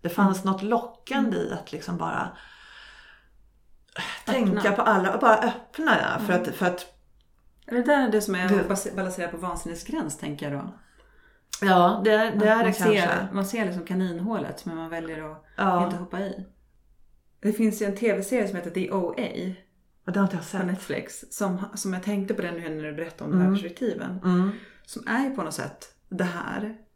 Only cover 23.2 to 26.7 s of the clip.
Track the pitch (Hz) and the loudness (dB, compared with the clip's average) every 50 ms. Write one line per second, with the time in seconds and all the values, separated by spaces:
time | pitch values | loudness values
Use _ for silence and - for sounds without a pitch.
23.2 | 143 151 160 185 180 185 190 196 202 - - - 269 220 - - - - 180 185 | -6 0 4 4 6 6 4 2 0 -4 -6 -4 -2 -2 -2 -4 -6 -8 -8 -2
24.2 | - 190 180 180 185 196 214 233 - - - - _ - - - - - 220 247 | 0 2 4 4 2 2 -2 -6 -12 -20 -20 -20 _ -14 -14 -12 -6 -4 -2 0
25.2 | 277 269 269 - 165 156 151 - - 143 - - - - _ _ _ _ 190 180 | 0 -2 -2 -4 -6 -6 -6 -6 -8 -8 -10 -14 -20 -20 _ _ _ _ -4 -2
26.2 | 190 180 170 175 - - - - 214 214 | -2 -2 -2 -6 -8 -6 -6 -6 -6 -8